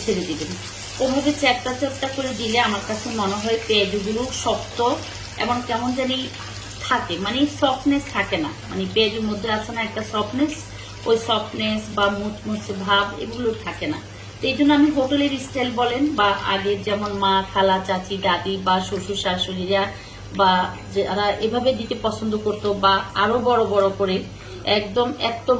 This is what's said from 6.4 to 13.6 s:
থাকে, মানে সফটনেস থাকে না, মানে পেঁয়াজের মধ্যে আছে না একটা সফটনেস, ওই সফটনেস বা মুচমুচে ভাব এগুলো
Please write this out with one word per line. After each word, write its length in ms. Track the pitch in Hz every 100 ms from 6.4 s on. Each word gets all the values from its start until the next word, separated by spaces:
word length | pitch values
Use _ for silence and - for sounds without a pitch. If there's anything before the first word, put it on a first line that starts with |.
| - - - - -
থাকে, 280 | - - 175 202
মানে 140 | 247 294 -
সফটনেস 420 | 277 262 285 277 - 208
থাকে 220 | 196 180 151
না, 60 | - -
মানে 140 | 185 185
পেঁয়াজের 300 | 214 214 220 214
মধ্যে 200 | 208 226 214
আছে 140 | - 226
না 60 | 214
একটা 140 | 214 214
সফটনেস, 400 | 214 208 254 302 - - - - - -
ওই 80 | 226 -
সফটনেস 540 | 214 214 226 214 214 - -
বা 80 | 202 202
মুচমুচে 540 | 208 - 214 214 - 190 190
ভাব 200 | 202 202 -
এগুলো 260 | 233 233 233 220